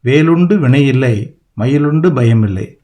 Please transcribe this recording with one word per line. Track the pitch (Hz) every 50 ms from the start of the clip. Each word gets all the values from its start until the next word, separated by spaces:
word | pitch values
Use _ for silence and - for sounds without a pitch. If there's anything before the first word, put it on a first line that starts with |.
| -
"வேலுண்டு | 120 135 151 156 165 170 170 180 170 214 208
வினையில்லை, | 147 123 127 139 143 139 127 127 135 127 117 101 110 - - _ _ _ _
மயிலுண்டு | - 107 127 139 143 147 147 151 156 160 185
பயமில்லை." | 151 127 120 113 117 113 107 98 95 92 - - - _